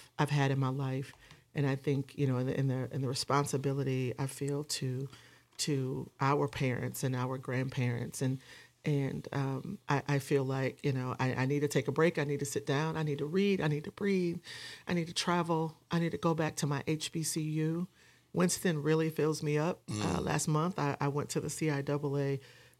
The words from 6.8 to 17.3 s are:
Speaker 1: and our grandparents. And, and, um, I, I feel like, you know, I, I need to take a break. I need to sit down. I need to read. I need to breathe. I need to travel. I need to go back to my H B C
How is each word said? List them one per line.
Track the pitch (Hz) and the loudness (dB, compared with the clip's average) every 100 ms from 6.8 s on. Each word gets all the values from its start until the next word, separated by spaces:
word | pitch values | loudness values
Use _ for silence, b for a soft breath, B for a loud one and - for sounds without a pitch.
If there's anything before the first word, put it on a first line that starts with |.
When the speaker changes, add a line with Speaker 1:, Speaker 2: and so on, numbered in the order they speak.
| 123 123 | -4 -2
Speaker 1:
and | 135 127 | -2 0
our | 127 131 | -2 -4
grandparents. | 131 127 131 131 123 120 120 - | -4 -2 -2 0 0 0 -4 -2
And, | 131 131 B B B _ | 0 -2 B B B _
and, | - 143 135 - - | -2 0 0 -4 -6
um, | 143 135 135 - - - | -4 -2 -4 -6 -8 0
I, | 143 - | 0 2
I | 143 | 0
feel | - 139 | 2 2
like, | 131 135 131 - | 2 0 -2 -2
you | 143 | -2
know, | 131 127 - | -2 -2 0
I, | 127 | 0
I | 120 131 | 2 0
need | 147 | 2
to | 143 | 2
take | 147 131 | 2 2
a | |
break. | 131 165 170 | 4 4 2
I | |
need | 143 143 | 0 -2
to | 143 | -2
sit | - | -4
down. | - 139 160 160 | 0 0 0 0
I | |
need | 156 139 | -2 -2
to | 151 | 0
read. | 180 202 185 | 2 4 4
I | 160 | 2
need | 147 | 0
to | 156 | -4
breathe. | - 202 190 175 170 B B B B - | -2 0 2 2 -2 B B B B -2
I | |
need | 175 165 | -2 0
to | |
travel. | - - 175 170 160 160 - - | -2 0 2 2 0 0 -6 -2
I | 170 | 0
need | 165 | 0
to | - | 2
go | 170 | 2
back | 160 156 - | 2 0 0
to | 143 | 0
my | 143 - | 0 0
H | 156 - | -2 -2
B | 165 | -4
C | 151 | -4